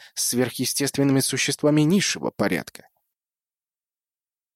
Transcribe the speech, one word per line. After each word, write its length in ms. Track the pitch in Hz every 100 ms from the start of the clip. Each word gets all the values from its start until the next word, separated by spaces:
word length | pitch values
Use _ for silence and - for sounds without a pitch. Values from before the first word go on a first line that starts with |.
| - -
с 140 | -
сверхъестественными 880 | 120 123 - 127 - 139 - 139 135
существами 640 | - 131 - - 151 151
низшего 500 | 151 196 - - -
порядка? 560 | - 101 82 - - - _ _ _ _ _ _ _ _ _ _ _ _ _ _ _ _